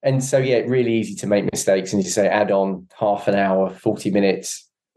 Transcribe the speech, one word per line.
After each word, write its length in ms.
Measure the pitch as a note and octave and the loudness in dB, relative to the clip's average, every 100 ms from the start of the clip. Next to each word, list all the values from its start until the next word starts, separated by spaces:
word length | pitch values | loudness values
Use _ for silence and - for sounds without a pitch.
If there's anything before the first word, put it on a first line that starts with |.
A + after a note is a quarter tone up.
and 220 | C3+ C3+ | 0 0
so, 140 | - C3+ | 0 0
yeah, 240 | B2+ A#2 A#2 | 2 0 2
really 280 | B2+ A#2 | 0 2
easy 200 | A2+ G#2+ G#2 | 0 -2 -6
to 100 | G2+ | 0
make 260 | G#2 F#2+ | 0 0
mistakes. 400 | - - F#2+ F#2 | -4 0 0 0
And 80 | G2+ | -2
as 60 | F2+ | 0
you 60 | |
say, 160 | - G2 | 0 2
add 220 | G2+ G#2 | 2 2
on 380 | G2 F#2+ F#2 - - | 0 0 -4 -12 -4
half 300 | G#2+ G2+ - | -2 0 0
an 60 | |
hour, 340 | G2+ G2 F#2+ F#2+ | 0 2 2 0
forty 420 | - A2+ G2+ G2+ | -2 -4 -2 -2
minutes 560 | G2+ G2 F#2 - - - _ _ | 2 2 0 -4 -14 -16 _ _